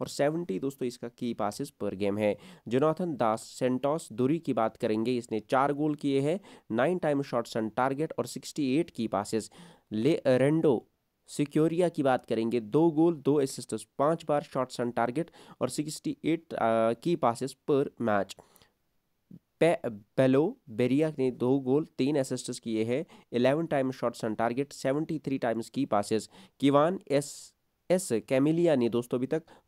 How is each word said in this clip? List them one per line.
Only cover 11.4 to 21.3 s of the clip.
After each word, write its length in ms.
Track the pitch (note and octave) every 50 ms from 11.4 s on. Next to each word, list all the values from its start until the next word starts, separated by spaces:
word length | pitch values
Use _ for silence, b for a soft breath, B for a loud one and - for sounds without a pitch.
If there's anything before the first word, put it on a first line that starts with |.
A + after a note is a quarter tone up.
| D3 - - D#3 D#3 E3 E3 E3 F3+ E3+
की 140 | E3 - C3+
बात 220 | C3+ B2+ A#2+ -
करेंगे, 340 | - A#2+ A2 A2+ A#2 A2+ A#2+
दो 320 | A2 G#2 G#2+ D3 E3+ E3+
गोल, 240 | D3+ D3 E3 F3 E3+
दो 260 | C#3+ C3+ C#3 C#3+ D3+
असिस्ट्स, 460 | C#3 C3+ - - B2 - A2 A2 - - _ -
पांच 280 | C#3 D3+ E3 D#3+ - -
बार 140 | D3 D3 D3
shots 360 | - - C#3 B2+ B2+ - -
on 140 | B2 A#2+ A#2
target 360 | A#2 A#2 B2 A#2+ D3 E3 - B B B B B B
और 80 | - B2+
सिक्सटी 480 | - - D3 D#3 D3+ - - E3 - - -
एट, 280 | D3 D#3+ E3 - - -
अ, 400 | - A2+ A2+ A2+ A2+ A2+ A2+ A#2+
की 220 | - - E3+ F3
पासेस 400 | - - A#2+ A#2 - - C#3 - - _ -
per 160 | D3+ C3+ C#3+ -
match। 520 | - - A#2+ A2+ G#2 G2+ F#2+ - - - b b b b b b b b _ _ _ _ _ _ _ _ _ - - - _ _ _ -
पे-, 260 | D#3+ E3 E3+ - - B2
बेलो 680 | A2 G2+ - _ _ - C3 C3 C3 C3+ D#3 G3+ C4+ - _ -
बेरिया 440 | A2 G#2+ B2 B2 C3 C#3+ D#3 D#3 D3+ C3+
ने 120 | C3 B2+